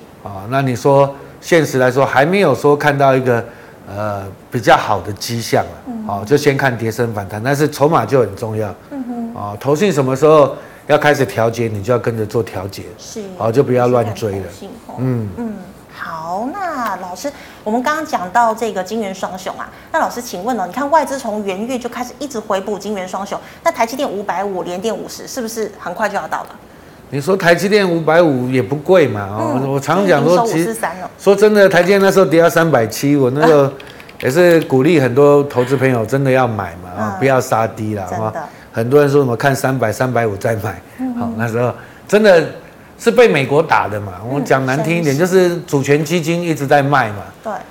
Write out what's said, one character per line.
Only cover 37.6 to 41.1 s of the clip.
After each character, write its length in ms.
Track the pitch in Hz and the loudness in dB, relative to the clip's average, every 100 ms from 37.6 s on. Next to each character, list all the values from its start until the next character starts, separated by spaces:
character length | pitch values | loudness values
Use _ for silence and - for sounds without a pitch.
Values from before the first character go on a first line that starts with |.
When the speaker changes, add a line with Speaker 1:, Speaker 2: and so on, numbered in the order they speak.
| 113 | -2
Speaker 1:
低 280 | 113 107 | -4 -6
啦， 100 | 104 90 | -6 -6
Speaker 2:
真 80 | 95 | -6
的。 120 | 110 | -6
Speaker 1:
哈。 180 | - - - - | -6 -12 -16 -12
很 160 | 110 117 | -6 2
多 100 | 143 | 4
人 80 | 143 | 4
说 120 | 143 | 4
什 60 | 127 | 2
么 100 | 117 | 2
看 180 | 143 | 0
三 240 | 131 131 131 | 0 -2 0
百、 140 | 113 | -2
三 200 | 104 127 | 0 -2
百 140 | 117 113 | 0 -2
五 80 | 98 | -2
再 200 | 117 110 | -4 -4
买， 260 | 107 - - - | -6 -10 -16 -10
Speaker 2:
嗯 160 | 254 | -8